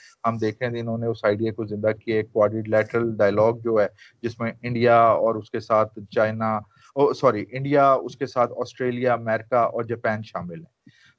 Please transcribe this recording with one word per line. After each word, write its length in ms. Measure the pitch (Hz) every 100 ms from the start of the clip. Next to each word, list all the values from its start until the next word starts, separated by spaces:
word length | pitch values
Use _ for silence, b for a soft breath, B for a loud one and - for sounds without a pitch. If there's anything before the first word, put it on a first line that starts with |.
| b b 120
हम 140 | 117
देख 180 | 110 107
रहे 100 | 127
हैं, 60 | 117
इन्होंने 300 | 117 113 117
उस 140 | 113 107
आइडिया 260 | 104 110
को 140 | 107 110
जिंदा 260 | 104 107
किया। 260 | 110 117 110
एक 80 | 107
quadrilateral 840 | 113 104 110 110 107 107 117 117
dialogue 500 | 107 101 101 110 117
जो 160 | 117 110
है, 120 | 98 b b _
जिसमें 340 | 117 107 117 - 120
India 480 | 120 120 117 117
और 240 | 87 110 110
उसके 220 | 104 113
साथ 260 | - 110 107 - 101
China, 520 | - 107 110 110 107 107 b b 139
ओ, 180 | 139
sorry, 340 | - 135 107 -
India, 420 | 131 139 143 139 131
उसके 300 | - - 131
साथ 220 | 131 120
Australia, 680 | 117 120 - 127 120 123
America 520 | 120 113 110 110 123 113
और 200 | 117 117
Japan 360 | 113 117 107
शामिल 380 | 107 - 87 82
हैं। 320 | 82 _ _ b b